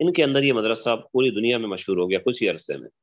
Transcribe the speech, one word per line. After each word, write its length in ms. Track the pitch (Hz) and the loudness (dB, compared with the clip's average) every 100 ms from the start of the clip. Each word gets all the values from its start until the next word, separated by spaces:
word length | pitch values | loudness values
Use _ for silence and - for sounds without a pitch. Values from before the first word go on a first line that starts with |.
इनके 220 | 117 175 | 0 2
अंदर 200 | 139 139 | 2 2
ये 100 | 139 | 2
मदरसा 420 | 117 110 110 120 113 | 2 0 0 -2 -2
पूरी 360 | - 127 131 | -2 0 2
दुनिया 280 | 104 117 120 | 2 0 0
में 80 | 110 | -2
मशहूर 300 | 92 - 90 | -6 -2 -2
हो 80 | 90 | 0
गया 120 | 95 | 0
कुछ 220 | 127 120 | -2 -2
ही 60 | 101 | -2
अरसे 300 | 82 - 69 | -4 -6 -10
में। 120 | - _ | -12 _